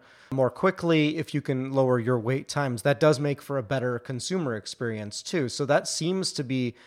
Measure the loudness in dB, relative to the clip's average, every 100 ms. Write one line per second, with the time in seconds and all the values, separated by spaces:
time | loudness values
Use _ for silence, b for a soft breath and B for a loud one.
0 | b b b 0 0 2 0 2 2 4
1 | 4 0 -4 -4 -2 -4 0 2 4 4
2 | 2 0 0 -2 -2 -4 -2 0 0 6
3 | 6 6 0 -2 -4 -6 -2 -2 -2 -4
4 | -6 -8 -4 -4 -2 -4 -8 -6 -6 -4
5 | -8 -10 -4 -2 -2 -2 2 2 0 -4
6 | -2 -2 -4 -6 -4 -2 -2 b